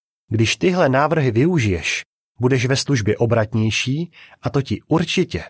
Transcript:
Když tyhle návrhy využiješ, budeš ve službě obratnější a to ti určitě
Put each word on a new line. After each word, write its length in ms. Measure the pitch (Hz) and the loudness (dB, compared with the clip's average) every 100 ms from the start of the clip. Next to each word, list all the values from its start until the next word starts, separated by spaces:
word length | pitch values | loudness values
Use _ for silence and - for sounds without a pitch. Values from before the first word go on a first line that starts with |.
| _ _ - | _ _ -4
Když 280 | 110 113 - | 0 0 0
tyhle 320 | 180 180 147 | 0 2 2
návrhy 420 | 131 151 160 131 | 2 2 2 2
využiješ, 760 | 110 160 175 110 85 - - - _ _ - | 2 2 2 0 -2 -4 -6 -10 _ _ -4
budeš 260 | 123 131 123 | 0 2 0
ve 100 | 131 | -2
službě 400 | - 139 104 - | 0 0 0 0
obratnější 960 | 117 113 110 113 110 - 127 143 175 - - - | 0 0 0 0 0 -2 -4 -4 -6 -12 -20 -10
a 80 | - | -4
to 120 | 139 | -2
ti 200 | - - | -2 -6
určitě 600 | - 165 170 - 165 80 | -2 0 0 -2 -2 -6